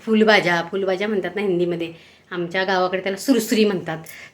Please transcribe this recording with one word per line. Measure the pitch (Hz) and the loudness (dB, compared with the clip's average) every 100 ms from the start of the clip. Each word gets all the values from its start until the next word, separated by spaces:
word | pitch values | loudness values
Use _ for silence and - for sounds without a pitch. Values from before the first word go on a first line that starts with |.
फुलबाजा, | - 220 220 208 170 170 170 | 0 4 6 6 4 0 -2
फुलबाजा | 196 190 185 208 | -4 -2 -2 -2
म्हणतात | 202 175 202 | -4 -4 -4
ना | |
हिंदीमध्ये, | 202 175 175 165 165 - - _ _ | -2 0 0 -2 -6 -10 -20 _ _
आमच्या | 175 170 190 | -8 -4 -2
गावाकडे | 190 185 180 185 | 0 0 0 -2
त्याला | 190 190 | -4 -4
सुरसुरी | - 233 220 220 208 | 0 0 2 2 2
म्हणतात, | 185 160 160 - - - | 0 -6 -10 -12 -20 -20